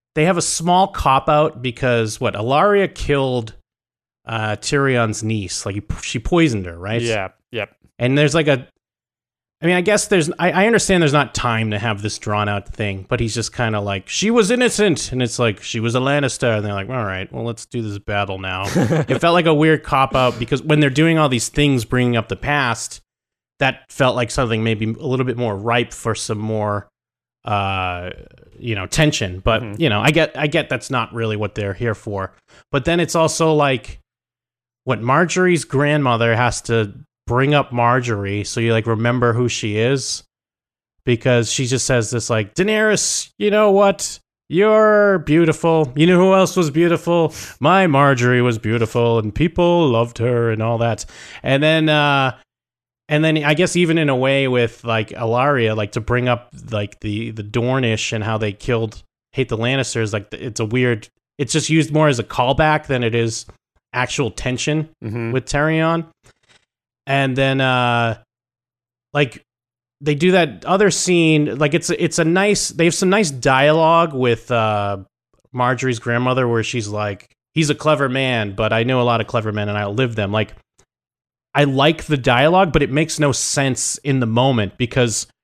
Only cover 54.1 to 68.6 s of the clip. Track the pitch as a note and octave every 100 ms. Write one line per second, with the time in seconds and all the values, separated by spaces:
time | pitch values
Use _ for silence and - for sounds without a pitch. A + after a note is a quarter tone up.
54.1 | B2+ C3+ C#3 C3 B2 A2+ - A#2 A2+ G#2+
55.1 | - A2+ A#2+ C#3+ C3+ A2 A2 G#2 A#2 A2
56.1 | B2 B2 A#2+ - - - G#2+ G#2 - G#2+
57.1 | G#2 A#2 A2 G#2 A#2+ A#2+ C3 A#2 A2 -
58.1 | A2 A2 A2 G#2+ G2 - A#2 A2+ - -
59.1 | _ _ - B2+ A2 A#2+ C3+ B2+ A#2 G#2+
60.1 | G#2 F#2+ - A#2 A2+ A2 B2+ B2 A2+ -
61.1 | _ _ - - D#3 D3 D#3+ C3+ D3+ D3+
62.1 | A#2+ - - B2 C#3 D#3 D3+ D3+ B2+ A#2
63.1 | A#2 A#2 A2+ - - _ _ _ B2 B2+
64.1 | - A#2 - B2+ B2+ - D3+ D3+ _ A2+
65.1 | A#2 A2+ B2+ - D3 D#3 D#3+ D#3+ E3 D#3+
66.1 | _ _ _ _ _ _ _ _ _ -
67.1 | C#3 C3+ B2+ C3+ C3+ C3 B2+ A#2+ A#2 A#2
68.1 | A2 _ _ _ _